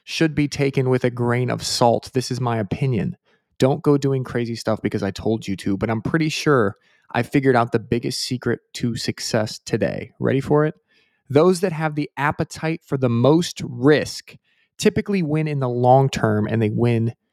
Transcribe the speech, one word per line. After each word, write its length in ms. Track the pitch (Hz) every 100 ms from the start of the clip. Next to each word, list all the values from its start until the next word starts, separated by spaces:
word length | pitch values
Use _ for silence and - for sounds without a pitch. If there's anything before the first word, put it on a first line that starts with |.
should 320 | - - 160 143
be 100 | 147
taken 420 | - 139 139 127
with 140 | 127
a 80 | 123
grain 400 | 120 120 120 123
of 140 | 113
salt. 480 | - - 120 113 -
This 160 | 127 -
is 100 | 123
my 180 | 123 113
opinion. 580 | 101 - 135 110 69 - _ _ _ -
Don't 240 | 131 147
go 160 | 147 143
doing 240 | 139 135
crazy 320 | 127 120 117
stuff 260 | 113 - 107
because 200 | 101 107
I 80 | 98
told 380 | - 107 110 101
you 80 | 95
to, 200 | 113 98
but 140 | 110
I'm 100 | 113
pretty 280 | - 165 156
sure 480 | - 156 135 101 - _ _ _
I 140 | 120
figured 320 | 120 147 135 120
out 160 | 120
the 80 | 113
biggest 400 | 104 117 131 -
secret 400 | - 127 120 - _
to 200 | - 120
success 640 | 113 - - - 117 113 -
today. 540 | - 110 62 50 - -
Ready 200 | 120 131
for 240 | - 147
it? 120 | 151 - _ _ _ _ -
Those 300 | 135 180 180
that 100 | 185
have 240 | 156 156 147
the 120 | 147 -
appetite 680 | 143 156 160 - 160 160
for 120 | - 139
the 120 | 127
most 520 | 117 127 165 170 -
risk 720 | 127 120 135 143 - - - - _ _ _ -
typically 460 | 214 214 208 196
win 240 | 151 156 156
in 100 | 143
the 100 | 127
long 400 | 123 123 131 135
term, 380 | - 110 107 107
and 160 | 113
they 80 | 107
win 440 | 113 120 113 117 - _